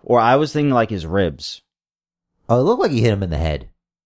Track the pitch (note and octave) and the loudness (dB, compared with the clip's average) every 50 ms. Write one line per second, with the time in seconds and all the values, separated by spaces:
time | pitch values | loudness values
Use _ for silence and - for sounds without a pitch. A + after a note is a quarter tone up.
0 | - - A#2+ A#2+ A2+ A#2 C3 C#3+ D#3 D3 - D3+ D3 C#3+ C3 A#2+ A2+ G#2+ A2 F#2 | -4 0 0 2 4 4 2 2 2 0 -2 -2 0 2 2 2 0 0 -2 -6
1 | D#2+ D#2 F2 G2 F#2+ E2 C#2 B1+ - - - - _ _ _ _ _ _ _ _ | -6 -4 -2 0 0 0 -2 -6 -12 -16 -16 -16 _ _ _ _ _ _ _ _
2 | _ _ _ _ _ _ _ _ _ - A2+ B2 C3+ F#3 A#3+ C4+ F#4+ G3+ C#3 A#2 | _ _ _ _ _ _ _ _ _ 0 0 2 2 2 2 2 0 0 0 2
3 | A2+ A2+ G#2+ G2+ G2 F2 D#2 C#2+ D#2+ D#2 D2 C#2+ - - - _ _ _ _ _ | 2 2 2 0 -2 -4 -4 -2 -2 -2 -4 -6 -8 -14 -20 _ _ _ _ _
4 | _ | _